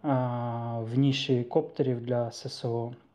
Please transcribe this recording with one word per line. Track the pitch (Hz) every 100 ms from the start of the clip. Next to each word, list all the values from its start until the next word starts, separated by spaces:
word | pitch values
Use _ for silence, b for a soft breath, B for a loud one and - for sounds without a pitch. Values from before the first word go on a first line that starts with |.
а, | 156 131 123 120 120 117 117 117
в | 113 123
ніші | 139 135 - 127
коптерів | 120 160 156 - 131 120
для | 117 123 117
С | - 131
С | -
О. | 123 117 117 127 _